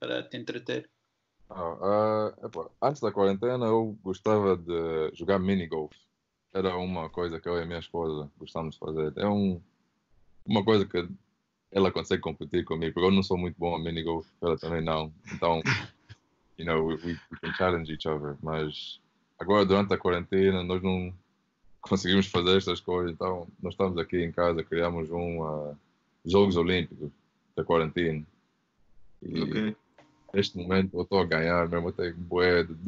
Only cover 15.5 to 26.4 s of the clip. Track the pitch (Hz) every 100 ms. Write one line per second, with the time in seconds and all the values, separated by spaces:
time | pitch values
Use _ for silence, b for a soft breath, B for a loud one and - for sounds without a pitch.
15.5 | 82 80 120 - _ _ - _ _ _
16.5 | - 82 80 80 78 85 82 - 80 -
17.5 | - 92 87 80 78 82 78 73 71 80
18.5 | 80 78 76 - - _ _ _ _ 85
19.5 | 104 98 98 101 92 92 87 87 95 95
20.5 | 95 87 92 95 92 90 90 _ _ _
21.5 | _ - - - 98 90 98 95 90 87
22.5 | 95 92 87 - 90 87 80 92 92 82
23.5 | - 90 82 95 85 80 90 85 80 87
24.5 | 82 80 82 85 85 80 85 85 85 78
25.5 | 76 73 73 _ _ _ _ 80 95